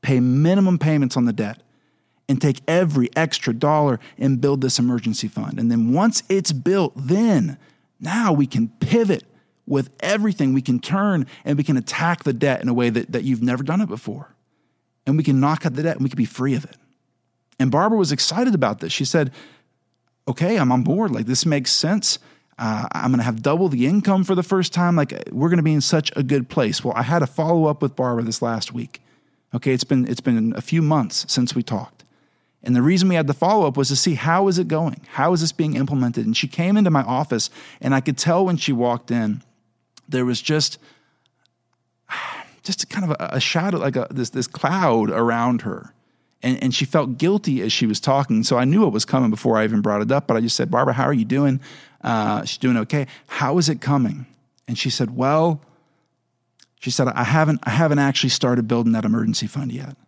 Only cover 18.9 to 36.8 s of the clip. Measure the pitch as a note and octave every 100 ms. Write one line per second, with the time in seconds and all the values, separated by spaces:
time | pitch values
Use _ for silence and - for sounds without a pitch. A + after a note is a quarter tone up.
18.9 | - C3+ E3+ C#3 - - _ _ _ _
19.9 | _ _ _ - B2 E3+ A3 B2+ B2+ -
20.9 | F3 A3 A#2+ A2 B2+ E3 C#3+ B2+ - D#3
21.9 | G3+ - - - _ _ - A#2 G#2+ A#2+
22.9 | - B2+ B2+ A#2 A2+ C3 D#3+ F#3 C3+ B2+
23.9 | G3+ G3+ F#3+ F3+ F#3+ F3+ F#3+ F3 - F3
24.9 | F3 C#3+ - - - D#3 F3 D#3 D3+ C3
25.9 | E3 D3+ - C3 C#3+ B2 - A#2 A#2 B2+
26.9 | G#2 A#2 E3+ C3 - D#3 E3+ D#3 D3 C#3
27.9 | - B2+ A#2+ A#2 A2 A#2 A2+ - A#2+ A2+
28.9 | - _ _ _ _ _ A#2+ C#3 B2+ -
29.9 | C3+ B2 A#2+ - A#2 A2 A2 - E3 D#3
30.9 | D3+ A2 - - - B2 B2+ A#2 G#2+ F2+
31.9 | _ _ _ _ _ _ _ - B2 C3
32.9 | F#3 F#3 F3 D3 C#3+ F3 G#3+ D#3+ C3+ C3+
33.9 | C3+ - C#3+ D3 E3+ G3 F3+ F3 D#3 D#3+
34.9 | - - - D3 F3 D#3+ - D#3 C#3 C3+
35.9 | C#3 B2 A#2+ A2 A2+ C#3+ - F3 G#3